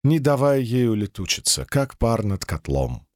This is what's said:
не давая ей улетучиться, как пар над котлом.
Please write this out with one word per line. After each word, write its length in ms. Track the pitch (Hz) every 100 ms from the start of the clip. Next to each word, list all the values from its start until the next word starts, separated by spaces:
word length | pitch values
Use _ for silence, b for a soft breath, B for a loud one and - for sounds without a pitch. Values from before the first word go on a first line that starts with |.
не 160 | 135 160
давая 400 | 143 139 143 139
ей 280 | 120 127 120
улетучиться, 760 | 107 104 - 92 - - -
как 340 | 67 143 135 -
пар 240 | 117 113
над 220 | 104 98
котлом. 640 | - 78 - 69 64 60 _